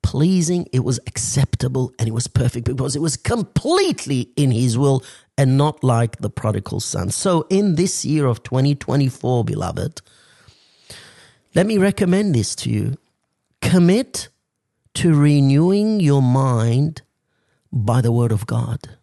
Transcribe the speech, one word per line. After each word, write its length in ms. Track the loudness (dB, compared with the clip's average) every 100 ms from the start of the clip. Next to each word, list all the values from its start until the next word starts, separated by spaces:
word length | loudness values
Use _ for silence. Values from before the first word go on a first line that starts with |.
| -4
pleasing, 600 | 0 2 2 0 -2 -2
it 140 | -2 -2
was 140 | -4 -6
acceptable, 880 | -8 -4 -2 -2 -2 -4 -2 -4 -4
and 80 | -4
it 60 |
was 140 | -4 -2
perfect 380 | 0 0 -2 -4
because 300 | -4 -4 -2
it 60 |
was 160 | -4 -4
completely 1120 | -2 -2 -2 -4 0 2 0 -2 -2 -4 -4 0
in 140 | 0
his 260 | 2 0 2
will 260 | 2 0 -4 -20 _ 0
and 200 | 2 4
not 260 | 2 0
like 340 | 0 2 0 -4
the 120 | -8
prodigal 500 | -4 -4 -4 -6 -8
son. 300 | -6 -6 -4
So 360 | -2 0 0 2
in 260 | 0 2 2
this 300 | 0 -2 -2
year 200 | 0 0
of 160 | -2
twenty 320 | -2 0 0
twenty-four, 680 | 0 -2 0 0 -2 -2 0
beloved, 580 | 0 -4 -4 -4 -6 -8 _ _ _ _ -20 _ _ _ _ -20 -20 -20 -20 _ _
let 120 | 0 2
me 120 | 2
recommend 560 | 2 2 0 2 2
this 220 | 0 -2 -6
to 140 | -4
you. 280 | -2 -2 -6 _ _ _ _ _ _
Commit 720 | 2 4 4 2 -2 -10 -14 _ _ _ _ _ _
to 200 | -2 2
renewing 840 | 4 4 4 4 4 2 2 0 0
your 220 | 2 2
mind 800 | 2 2 0 0 0 0 -2 -6 _ _ _ _ _ _ _
by 260 | -4 0 0
the 140 | 2
word 180 | 0 0
of 160 | -2 -4
God 500 | -6 -6 -10 -12 -20